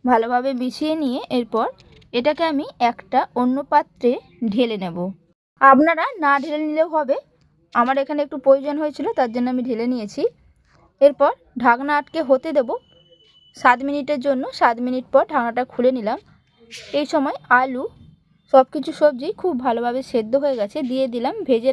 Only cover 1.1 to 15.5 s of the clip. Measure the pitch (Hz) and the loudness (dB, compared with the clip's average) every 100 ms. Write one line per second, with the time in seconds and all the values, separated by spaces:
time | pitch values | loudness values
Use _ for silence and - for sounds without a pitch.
1.1 | 262 480 247 233 220 285 - - - _ | -4 -4 -4 -2 -4 -4 -6 -20 -20 _
2.1 | 240 269 302 330 285 453 - 240 - - | -2 -2 0 -2 -2 -6 -2 -2 -2 -2
3.1 | 247 359 247 247 262 285 - - _ 240 | -2 0 -2 0 -2 2 0 0 _ 0
4.1 | 311 - _ 226 208 240 214 185 170 185 | 0 -8 _ -2 0 0 -2 -6 -6 -8
5.1 | 190 _ _ _ _ 269 269 311 320 466 | -8 _ _ _ _ 6 6 4 0 -4
6.1 | 453 294 277 302 302 311 302 330 311 262 | -2 0 0 -2 -4 -2 0 0 -2 -2
7.1 | 285 _ _ _ _ _ 226 240 277 277 | -4 _ _ _ _ _ -2 0 -2 -2
8.1 | 294 294 302 269 277 277 294 302 294 311 | -4 -4 0 4 4 2 -4 -6 -4 -4
9.1 | 453 254 240 247 254 247 220 240 254 208 | -2 -2 -2 -2 -4 -4 -4 -2 -4 -6
10.1 | - 453 _ _ _ _ _ _ _ 277 | -4 -4 _ _ _ _ _ _ _ 4
11.1 | 277 294 508 _ 247 247 240 277 294 285 | 4 0 0 _ -2 2 2 0 -2 -2
12.1 | 320 262 262 320 285 240 494 _ _ _ | -6 0 0 2 -2 -2 -6 _ _ _
13.1 | _ _ _ _ - 262 247 277 285 277 | _ _ _ _ 0 2 2 0 -4 -2
14.1 | 294 277 262 440 - 285 233 247 254 247 | -2 0 -2 -4 2 2 2 -4 -4 2
15.1 | 269 330 302 233 | 2 2 -2 -2